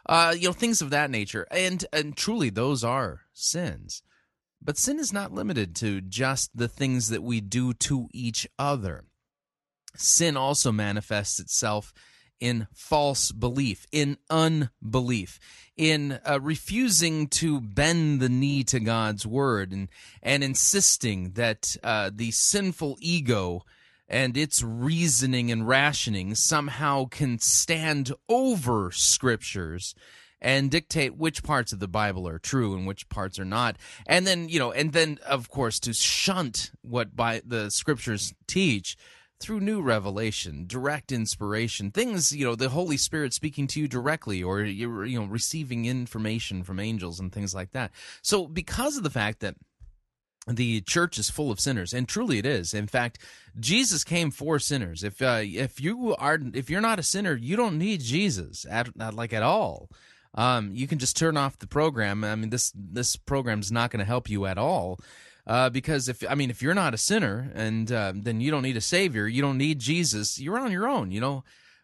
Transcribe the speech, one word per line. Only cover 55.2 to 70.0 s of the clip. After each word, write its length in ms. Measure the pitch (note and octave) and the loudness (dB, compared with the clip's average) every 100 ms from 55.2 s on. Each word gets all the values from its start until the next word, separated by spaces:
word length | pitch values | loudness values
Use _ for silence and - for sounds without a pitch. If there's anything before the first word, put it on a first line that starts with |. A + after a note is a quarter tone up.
uh, 200 | C3 A#2 | 2 2
if 380 | G#2 F2+ C3+ - | 0 -2 -4 -2
you 340 | D3+ A#3+ A#3 D#3+ | -4 -2 -2 0
are, 220 | C#3 D#3+ B2+ | 2 2 0
if 160 | C3+ C3 | -6 -4
you're 100 | F3+ | 0
not 180 | A3+ G3+ | 0 0
a 60 | |
sinner, 300 | D3 F#3+ G3 | 0 0 -2
you 220 | B2+ A#2 G#3+ | -2 0 0
don't 220 | A3+ D#3 | 2 2
need 220 | G3 F#3+ | 0 0
Jesus 680 | A#2 D#3 G3+ G2+ D#2 - - | 0 2 2 0 -6 -12 -6
at, 200 | A2 A#2+ - | -2 -2 -4
at, 160 | A2+ | -8
like, 180 | A2 A#2 | -6 -4
at 100 | A2 | 2
all. 480 | A#2+ G#3 A#2+ C2+ - - - - _ | 4 4 0 -4 -14 -20 -20 -20 _
Um, 360 | G#2+ B2 B2 G2+ | 0 2 2 0
you 120 | A2 C3+ | -4 -2
can 120 | D#3 | -2
just 180 | B2+ - | 0 2
turn 200 | E3 D3+ | 2 4
off 220 | C#3 - | 0 -2
the 80 | G2+ | -4
program. 580 | C#3+ D#3 B2 G#2 G2+ | 2 2 2 0 0
I 100 | G#2+ A2 | -2 -2
mean, 140 | A2 | -2
this, 220 | A#2+ - | 0 -2
this 420 | - F#2+ A2+ A#2+ - | -4 -10 -4 -2 -2
program's 560 | - C#3 B2 G#2 G2 | -2 -2 0 -2 0
not 180 | A#2 A#2+ | 0 2
gonna 140 | A2+ | 0
help 260 | G2 B2 G#2+ | 0 -2 -2
you 160 | G2+ G2 | -2 -2
at 120 | F#2 | 0
all. 420 | C3+ F3 F2+ F2+ - - - - - | 0 0 -2 -8 -14 -20 -20 -20 0
Uh, 220 | A#2+ C3 | 2 4
because 400 | C3 D#3 D3 B2 | 2 0 0 -2
if, 140 | A#2+ A#2+ | -4 -2
I 60 | |
mean, 160 | C#3+ B2+ | 0 0
if 120 | A2 | 0
you're 120 | C3+ | 0
not 200 | G3 D#3+ | 2 2
a 40 | A2 | 0
sinner, 520 | - G#3+ C3 G#2 C3 | 2 2 2 -2 -6
and, 360 | - A2 A2+ A2+ | -4 -2 0 0
uh, 220 | A#2 G2 | 0 0
then 260 | G2 A2+ A2+ | -2 -4 0
you 100 | C3+ | 0
don't 120 | D3+ | 0
need 140 | C3 A#2 | 0 -2
a 60 | |
savior, 440 | - F3+ F#3+ A2 G#2 | 0 2 2 2 0
you 160 | B2 | 2
don't 160 | C#3+ C3 | 2 2
need 200 | D3 D3 | 2 0
Jesus, 600 | A2+ E3+ | 0 2